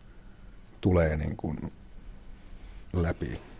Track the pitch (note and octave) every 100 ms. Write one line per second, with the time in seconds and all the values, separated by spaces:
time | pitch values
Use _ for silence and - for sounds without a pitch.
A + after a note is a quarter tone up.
0 | - - - - - - - - G2+ F2+
1 | D#2+ D2+ D2+ - D#2+ - - - - -
2 | - - - - - - - - - F#2
3 | E2 - C2+ - - -